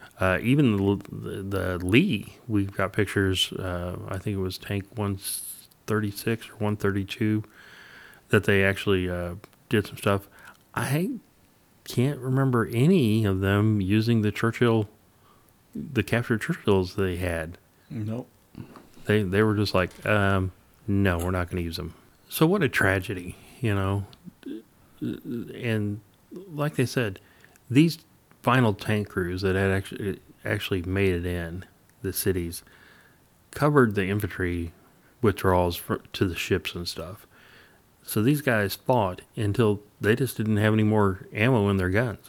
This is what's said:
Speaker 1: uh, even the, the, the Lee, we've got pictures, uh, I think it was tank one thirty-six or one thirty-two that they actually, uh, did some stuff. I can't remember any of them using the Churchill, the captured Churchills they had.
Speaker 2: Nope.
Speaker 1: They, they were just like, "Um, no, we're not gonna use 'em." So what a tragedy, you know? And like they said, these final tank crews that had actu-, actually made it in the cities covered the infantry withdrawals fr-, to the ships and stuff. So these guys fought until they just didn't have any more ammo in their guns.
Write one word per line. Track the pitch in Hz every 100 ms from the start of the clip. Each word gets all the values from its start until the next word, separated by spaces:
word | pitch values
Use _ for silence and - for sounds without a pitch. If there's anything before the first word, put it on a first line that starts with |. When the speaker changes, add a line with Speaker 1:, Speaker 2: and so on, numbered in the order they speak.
| - -
Speaker 1:
uh, | 92 92
even | 113 143 131 101
the, | 98 101 -
the, | 107 107 101
the | 98 98 92 90 87
Lee, | 117 196 104 - - -
we've | 104 98
got | - 95
pictures, | - 101 104 95 92 -
uh, | 92 92 87 90 92 101
I | 92
think | 107 98
it |
was | 92 -
tank | - 101 95 -
one | 101 95 - - - - - _ -
thirty-six | 107 107 - - 113 -
or | -
one | 104 104
thirty-two | 101 98 98 - 107 107 - - - - - - - - _
that | 107
they | 101 101
actually, | 98 98 104 92 90
uh, | 87 87 90 - _ -
did | 107 -
some | -
stuff. | 107 101 - - - - _
I | - 117 147 202 233 - _ _ _ _ _
can't | - - 143 139
remember | 127 131 135 123 107
any | 117 147 190 113 110
of | 104 95
them | 95 101 110 107
using | 92 107 113 113
the | 104
Churchill, | - 117 - 120 113 104 _ _ _ _ _ _ _ _
the | - - 127
captured | - 117 - 113
Churchills | - 175 - 98 92 -
they | 95 87
had. | 90 82 80 87 _ _ -
Speaker 2:
Nope. | 131 107 117 123 _ _ - - - - - -
Speaker 1:
They, | 107
they | 95 98
were | 110 104
just | 101
like, | 92 90 - -
"Um, | 107 98 98 92 - _ _ -
no, | 98 98 85
we're | 87
not | 92 87
gonna | 90
use | 85 82
'em." | 85 - _ _ -
So | - 160
what | 202
a | 139
tragedy, | - 98 98 92 92 90 - - -
you | 113
know? | 98 95 101 98 - - - - 110 - _ _ -
And | 120 - - 120 - - 120 110 104 107 - _ _ - 190
like | 151 147 -
they |
said, | 120 135 110 95 _ _ - _ -
these | 120 165 - _ _ _ _
final | - 127 117
tank | 101 - 107 101
crews | - 87 92
that | 98 95
had | 98
actu-, | 95 - - 101 78 - -
actually | 107 104 - 95
made | 87 95 98
it | 87
in | 87 87 82 90 - _ _ _
the | 95
cities | - 107 90 85 82 - - - - _ _ _ _ _
covered | - 147 147 120
the | 101 95
infantry | 101 98 - 90 87 82 - _ _ _ _
withdrawals | 110 - 95 90 90 85
fr-, | - 107 -
to | - 98
the | 82
ships | - 92 -
and | 87 87
stuff. | - 85 95 - - - - - _ _ _
So | - 110
these | 117 147
guys | 139 110 101
fought | - - 127 95 90 - -
until | 104 98 110 101 - -
they | 104 117
just | 127 -
didn't | 110 104
have | 107
any | 110
more | 107 107 101 95 -
ammo | 107 117 123 101
in | 98
their | 92
guns. | 98 123 95